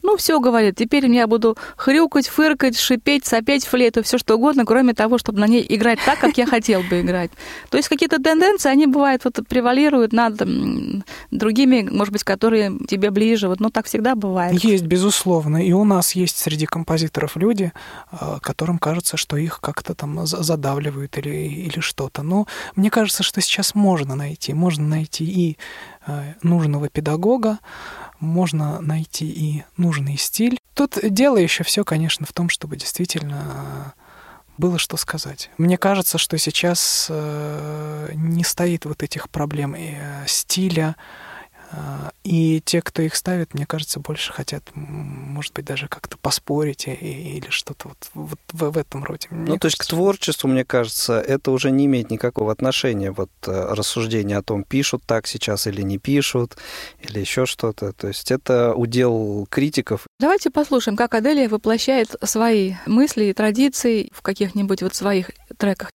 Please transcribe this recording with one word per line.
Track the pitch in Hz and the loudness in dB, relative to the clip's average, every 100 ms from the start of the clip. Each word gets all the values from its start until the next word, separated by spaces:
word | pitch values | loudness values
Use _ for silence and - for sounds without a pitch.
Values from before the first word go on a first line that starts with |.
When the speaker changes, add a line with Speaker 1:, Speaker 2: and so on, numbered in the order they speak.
Speaker 1:
«Ну, | 381 415 | 2 2
все, | - 320 | 4 4
говорит, — | 247 233 214 185 | 4 4 4 2
теперь | 233 285 269 240 | 2 4 4 4
я | 226 | 4
буду | 226 226 220 - - | 4 2 0 -8 -2
хрюкать, | - 285 330 285 247 | 2 4 6 4 2
фыркать, | - 311 302 262 233 | 2 2 4 2 2
шипеть, | - 247 - 285 - | 0 0 2 0 2
сопеть | 226 226 277 - | 0 2 0 2
в | |
флейту, | 254 240 226 | 2 4 2
все | 214 247 | 0 -2
что | - 226 | 2 4
угодно, | 269 277 226 | 4 4 4
кроме | 233 254 | 4 4
того, | 233 214 240 | 4 2 2
чтобы | - 202 | 0 2
на | 208 | 4
ней | 240 - 214 | 4 4 2
играть | 233 226 - | 2 4 2
так, | 302 | 4
как | - 285 | 2 4
я | 240 | 2
хотел | 240 226 196 180 | 2 2 0 2
бы | 175 | 0
играть». | 180 180 170 - - - - | 0 -2 -4 -8 -16 -16 -2
То | 269 | 0
есть | 294 | 0
какие-то | 294 330 311 | 0 2 2
тенденции, | 285 320 370 403 277 | 4 6 6 4 4
они, | 269 302 | 6 6
бывает, | 277 277 262 247 | 6 4 2 0
вот | 247 226 | -4 -2
превалируют | 247 240 254 302 277 226 | 0 2 4 4 4 4
над, | 220 233 214 | 4 2 0
м, | 190 67 - - - 202 - - - | 0 0 0 -2 -2 -6 -8 -16 -6
другими, | - 214 226 269 254 196 | 0 2 6 6 6 4
может | 196 202 | 0 0
быть, | 208 | 0
которые | - 196 226 226 202 - - | -2 2 4 4 2 -2 -4
тебе | 202 202 | 0 2
ближе. | 196 220 226 190 | 4 4 4 2
Вот, | 185 | 0
ну, | 214 | 0
так | 220 220 | 0 -2
всегда | 220 220 240 | 0 2 2
бывает. | 202 185 175 180 220 | 0 0 2 4 6
Speaker 2:
Есть, | 196 165 | 4 4
безусловно. | 180 196 - 185 170 151 160 185 | 2 2 2 2 2 4 2 4
И | |
у | 180 208 | 6 6
нас | 190 170 185 | 4 2 0
есть | 175 - | 0 0
среди | - 151 156 | -4 -2 -2
композиторов | 165 165 160 160 - 151 156 | -4 -2 0 0 -2 -4 0
люди, | 202 214 180 - - - - | 0 2 -2 -4 -18 -20 -18
э, | 180 151 147 | -10 -8 -6
которым | - - 160 170 | -6 -4 -2 0
кажется, | 156 165 - 156 | 0 -2 -2 -4
что | - 147 | -4 -2
их | 160 - | -4 -4
как-то | - 156 - | -8 -8 -8
там | 170 147 156 165 | -8 -6 -4 -4
за-, | - | -2
задавливают | 156 156 139 143 147 139 139 - | -2 0 0 -2 -4 -6 -8 -8
или, | 139 151 151 147 175 | -6 -6 -6 -6 -6
или | 165 | -4
что-то. | - - 139 - | -6 -6 -6 -6
Но | 147 190 214 - - - | -2 0 -2 -8 -6 0
мне | 208 | 2
кажется, | - 214 - | 4 0 0
что | 190 - | -2 -2
сейчас | - - 196 208 | -2 -2 0 2
можно | 196 175 139 135 | 4 4 0 -4
найти. | 143 156 - | -6 -8 -4
Можно | 151 175 151 151 | 0 2 2 0
найти | 156 156 - 165 | 0 -2 -4 -2
и, | 190 170 156 - - - - - | 2 0 -2 -12 -16 -20 -16 -10
э, | 143 143 160 | -8 -8 -2
нужного | 170 175 156 143 147 | 2 4 2 0 -2
педагога, | - 151 156 196 254 220 214 - - - - - _ | -2 -2 0 2 2 2 -2 -8 -18 -16 -16 -18 _
можно | 156 170 180 156 151 147 | -2 2 2 0 -2 -4
найти | 156 156 156 - 156 | -2 -2 -4 -6 -6
и | 170 156 147 - - | -4 -4 -4 -8 -2
нужный | 175 147 139 143 | 0 0 -4 -4
стиль. | - - 233 247 _ | -4 0 0 0 _
Тут | - 285 - | -2 -2 0
дело | 214 196 285 233 | 0 4 4 6
еще | 170 - | 4 2
все, | 165 - | -2 -2
конечно, | 208 156 160 - 147 | 0 0 0 -2 -4
в | |
том, | - 175 | -2 -2
чтобы | - 151 147 | -2 -6 -8
действительно, | - - 180 165 147 143 147 | -8 -4 -4 -4 -6 -8 -8
э, | 135 139 135 139 - - - - - _ - | -10 -10 -10 -12 -16 -20 -20 -20 -20 _ -2
было | 180 170 | 0 0
что | - 135 | -2 -6
сказать. | - 156 139 139 - - | -6 -6 -8 -12 -14 0
Мне | 170 180 | 2 4
кажется, | 190 196 180 160 | 2 2 0 0
что | - 160 | -2 -2
сейчас, | - - 175 175 - - - | -2 0 0 0 0 0 -2
э, | 156 151 147 147 151 151 151 151 151 151 156 | -4 -6 -6 -8 -8 -8 -8 -8 -8 -8 -4
не | 160 165 | 0 0
стоит | 170 - 175 170 151 | 0 0 0 0 -4
вот | 151 | -6
этих | 147 147 - | -6 -8 -8
проблем, | 156 147 147 139 160 | -6 -4 -4 -6 -6
э, | 160 147 147 139 139 | -10 -10 -12 -10 -4
стиля, | - - - 185 165 156 160 - - - - - _ - | -4 -2 0 0 2 0 -4 -14 -20 -20 -20 -20 _ -18
э, | 151 147 139 143 - | -12 -10 -10 -12 -10
и | 202 170 160 160 - | 0 2 2 2 0
те, | 170 | -2
кто | - - | -2 -4
их | 160 - | -2 -2
ставит, | - 180 160 143 | -4 -4 -4 -6
мне | 147 | -6
кажется, | 156 156 - | -6 -6 -10
больше | 143 151 - | -8 -8 -8
хотят, | - 135 143 - - | -8 -10 -10 -12 -14
м, | 147 151 143 135 139 143 | -12 -10 -10 -12 -10 -10
может | 143 | -8
быть, | - 143 | -10 -8
даже | 135 147 | -8 -8
как-то | - - - | -12 -14 -8
поспорить | 127 - - 147 151 135 - | -4 -4 -2 -2 -2 -4 -10
и, | |
и, | 127 160 135 156 147 | -10 -10 -10 -10 -12
или | 135 | -8
что-то | - - 147 156 | -8 -8 -14 -16
вот, | 139 - | -18 -18
вот | 156 156 151 - | -14 -14 -14 -16
в, | 165 151 | -4 -2
в | 156 | -2
этом | - 139 | -4 -10
роде. | 139 156 - | -10 -10 -10
Speaker 3:
Ну, | 165 | -8
Speaker 2:
Мне | 165 190 | -4 0
Speaker 3:
то | 165 | 0
есть | - | -2
к | |
Speaker 2:
кажется, | - 170 | -2 0
Speaker 3:
творчеству, | 196 196 - 151 135 | 2 0 -4 -2 0
мне | 131 | 0
кажется, | 123 127 117 - - 117 | 0 0 -2 -4 -2 -2
это | - 135 - | 0 -2 0
уже | 131 139 | 0 2
не | 131 143 | 2 2
имеет | 127 107 | 2 -2
никакого | 113 123 120 107 | -4 -4 -2 -2
отношения, | 110 131 131 135 107 98 | 0 -2 0 -2 -2 -4
вот, | 95 95 _ - | -6 -8 _ -6
э, | 95 92 | -4 -2
рассуждение | 104 104 - 113 113 101 101 | -4 -4 -2 -2 -2 0 -4
о | |
том, | 95 104 | -2 -6
пишут | 98 135 139 123 - | -2 -2 0 -4 -2
так | 113 - | -2 -2
сейчас | 113 - 101 110 | -8 -4 -2 -4
или | 101 | -4
не | 98 98 | -4 -4
пишут, | - 143 135 127 120 - - - - - | 0 0 0 -2 -4 -8 -18 -16 -16 -18
или | - 104 | -10 -8
еще | 98 - 127 | -4 -2 -2
что-то. | - 113 107 101 | -2 -6 -4 -8
То | - 101 | -6 -8
есть | 98 - | -8 -4
это | 131 - 123 120 117 | -4 0 2 2 2
удел | 117 123 123 113 104 104 101 | 0 2 2 0 -2 -4 -4
критиков. | - 147 143 - 104 - _ | 0 0 0 -2 -6 -6 _
Speaker 1:
Давайте | 285 392 - | 2 2 0
послушаем, | - 294 262 226 208 | -2 0 0 0 0
как | 240 226 | 0 2
Аделия | 233 294 247 | 2 2 2
воплощает | 214 220 226 - 262 220 - | 0 0 0 2 0 0 -4
свои | 214 220 233 220 190 180 - | -4 0 2 2 0 -4 0
мысли | 220 294 - 208 | 2 4 2 0
и | |
традиции | 190 214 214 277 - 247 220 - | 2 0 2 2 2 0 0 -2
в | - | -6
каких-нибудь | - 196 196 202 196 190 | -6 -2 -2 -2 -2 -2
вот | 185 - | -2 -2
своих | 196 190 180 - _ - | 0 0 -2 -14 _ -2
треках. | 202 190 - | -2 -2 -6